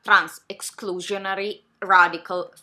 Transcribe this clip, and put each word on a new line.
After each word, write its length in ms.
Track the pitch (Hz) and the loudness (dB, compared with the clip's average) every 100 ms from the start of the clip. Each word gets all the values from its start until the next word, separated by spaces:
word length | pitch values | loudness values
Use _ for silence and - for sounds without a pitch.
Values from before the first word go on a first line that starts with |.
Trans 420 | - 196 160 - _ | 2 2 2 -6 _
Exclusionary 1160 | 196 - - 208 180 175 196 196 190 202 - _ _ | -14 -14 -10 -8 -8 -6 -6 -4 -4 -6 -8 _ _
Radical 720 | 196 185 175 170 - 180 170 - | 2 4 4 0 -8 -8 -8 -14